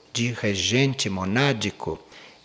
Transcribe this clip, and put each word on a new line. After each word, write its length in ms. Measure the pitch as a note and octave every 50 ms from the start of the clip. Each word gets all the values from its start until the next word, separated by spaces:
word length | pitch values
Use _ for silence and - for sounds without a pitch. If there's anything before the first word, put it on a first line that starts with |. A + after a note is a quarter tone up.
| - -
de 200 | - A#2 A#2 A#2+
regente 800 | A2+ - - G#2 G2 F#2 F#2 F#2 A#2 C3 C#3 C3+ B2+ - - G#2
monádico 920 | F#2+ F#2 F#2 F#2+ G#2 C3 C#3+ C#3+ B2+ A2 G2+ G2+ - - - D#2 D#2+ - - - - - - - - -